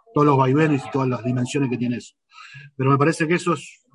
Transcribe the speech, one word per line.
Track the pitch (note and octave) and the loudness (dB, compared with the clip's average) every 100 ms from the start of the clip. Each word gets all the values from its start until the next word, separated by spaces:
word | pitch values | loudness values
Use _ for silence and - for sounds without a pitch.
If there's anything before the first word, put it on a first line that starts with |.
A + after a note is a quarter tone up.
| _ | _
todos | D3 D3 | 2 4
los | C#3 | 4
vaivenes | C3 C#3+ D#3 C3+ - | 2 2 2 0 -4
y | |
todas | C3+ C3 | -4 -2
las | B2 | -4
dimensiones | B2 B2 B2 C#3+ C3 | -4 -4 -2 -2 -2
que | A#2 | -2
tiene | B2 A2+ | -4 -6
eso. | - _ _ - - C#3 - - | -10 _ _ -20 -20 -20 -14 -2
Pero | C3 | 2
me | C#3 | 4
parece | D3+ D#3+ D#3 | 2 0 0
que | |
eso | F3 F3+ | 0 0
es | D#3 - - _ | -2 -6 -20 _